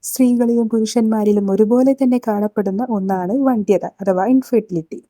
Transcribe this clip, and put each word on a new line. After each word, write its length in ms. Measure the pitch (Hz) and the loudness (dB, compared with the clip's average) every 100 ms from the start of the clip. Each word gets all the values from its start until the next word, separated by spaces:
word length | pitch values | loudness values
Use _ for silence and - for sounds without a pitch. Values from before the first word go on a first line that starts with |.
| - | -12
സ്ത്രീകളിലും 580 | - 254 240 240 233 233 | 0 0 2 0 0 0
പുരുഷന്മാരിലും 720 | 226 220 240 220 220 208 208 202 196 | -2 -2 -2 0 0 2 0 0 2
ഒരുപോലെ 400 | 214 247 262 269 | 2 4 2 2
തന്നെ 200 | 262 247 247 | 0 0 0
കാണപ്പെടുന്ന 560 | 208 208 214 196 196 247 214 | -2 -2 -2 -4 -4 -4 -4
ഒന്നാണ് 360 | 190 190 180 247 269 | -2 -4 -2 0 0
വന്ധ്യത 360 | 240 196 185 175 _ | 0 2 0 0 _
അഥവാ 240 | 196 185 196 262 | -2 0 2 2
ഇൻഫെർട്ടിലിറ്റി. 680 | 254 233 214 175 160 - _ | 2 -2 0 -6 -6 -16 _